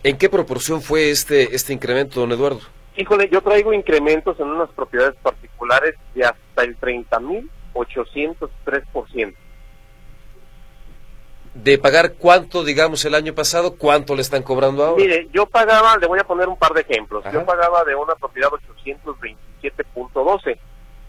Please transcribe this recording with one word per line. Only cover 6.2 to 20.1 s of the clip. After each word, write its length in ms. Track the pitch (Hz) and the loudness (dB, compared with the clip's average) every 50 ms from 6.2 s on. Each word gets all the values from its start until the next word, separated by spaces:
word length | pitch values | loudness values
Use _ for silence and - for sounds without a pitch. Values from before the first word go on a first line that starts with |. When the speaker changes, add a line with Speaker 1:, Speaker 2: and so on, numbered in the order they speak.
| 127 | 0
Speaker 2:
hasta 380 | 120 117 - - - - 131 123 | 0 0 -2 -14 -8 -4 -4 -4
el 120 | 120 117 | -4 -4
treinta 420 | - - 127 123 120 117 - 120 113 | -8 -6 -6 -6 -6 -6 -4 -4 -4
mil 300 | 120 143 185 220 262 - - - - - - | -4 -6 -8 -8 -8 -14 -18 -20 -20 -10 -6
ochocientos 760 | 123 120 - - 127 117 - - 143 147 160 170 - 160 - - - - | -6 -6 -6 -6 -8 -10 -8 -6 -6 -6 -6 -6 -10 -12 -14 -12 -12 -8
tres 180 | - 131 139 - - | -6 -6 -6 -6 -8
por 180 | - 135 113 - | -10 -10 -10 -8
ciento. 260 | - 113 110 98 87 - - - - - - - - - - - - - - - - - - - - - - - - - - - - - - - - - - - - - - - - - - - - | -8 -8 -8 -8 -8 -18 -20 -20 -20 -20 -20 -20 -20 -20 -20 -20 -20 -20 -20 -20 -20 -20 -20 -20 -20 -20 -20 -20 -20 -20 -20 -20 -20 -20 -20 -20 -20 -20 -20 -20 -20 -20 -20 -20 -20 -20 -20 -20 -18
Speaker 1:
¿De 240 | 113 107 135 139 | 0 4 4 4
pagar 360 | 135 - 139 135 165 165 170 - | 6 6 4 6 6 4 4 -2
cuánto, 500 | - - 175 175 185 165 - - 175 156 | 2 6 6 6 6 4 0 -4 -4 -2
digamos, 420 | 147 139 143 156 160 156 139 - | 0 2 2 2 0 0 -4 -2
el 80 | 147 147 | 0 0
año 220 | 151 156 156 135 | 0 0 -2 -4
pasado, 400 | 151 147 - 170 170 175 180 175 | -4 -4 0 0 0 -2 -2 -4
cuánto 400 | - 135 147 147 147 135 143 143 | 0 2 2 2 2 2 -2 -4
le 60 | 135 | -4
están 200 | 131 131 139 135 | -2 -2 -4 -4
cobrando 420 | 131 - 131 127 135 135 139 139 147 | -2 -2 0 2 2 2 2 2 0
ahora? 180 | 160 170 190 | 2 4 2
Speaker 2:
Mire, 260 | 196 185 170 165 165 - | 4 2 2 0 -2 -2
yo 140 | - 190 214 | -2 -2 -2
pagaba, 520 | - - 233 220 214 220 220 220 226 226 | 2 2 2 4 6 6 6 6 6 4
le 100 | 202 175 | 4 2
voy 120 | 170 180 196 | 0 0 -2
a 40 | 196 | -2
poner 240 | - 180 175 180 | -2 -2 -2 -2
un 100 | 180 185 | -2 0
par 160 | - 160 160 156 | 0 0 2 2
de 80 | 160 | 0
ejemplos. 440 | 151 - 131 110 107 - 104 104 - | 0 0 -4 -4 -4 -6 -10 -8 -8
Speaker 1:
Ajá. 80 | 98 147 | -4 -6
Speaker 2:
Yo 120 | 151 175 | -4 -2
pagaba 380 | 185 175 175 170 170 175 170 165 | 0 0 2 2 2 2 2 2
de 100 | 147 139 | 0 -2
una 200 | 139 147 156 - | -4 -2 -4 -4
propiedad 360 | - 135 131 - 131 135 143 | -6 -6 -10 -4 -2 -2 -2
ochocientos 680 | 147 143 - - - - - 135 139 135 - 151 139 - | -2 -4 -10 -18 -20 -16 -14 -14 -14 -12 -14 -14 -14 -14
veintisiete 640 | - 110 110 - - - - - - 139 - - - | -16 -18 -18 -18 -20 -20 -20 -12 -12 -10 -8 -8 -10
punto 400 | - - 123 123 123 | -10 -10 -12 -12 -8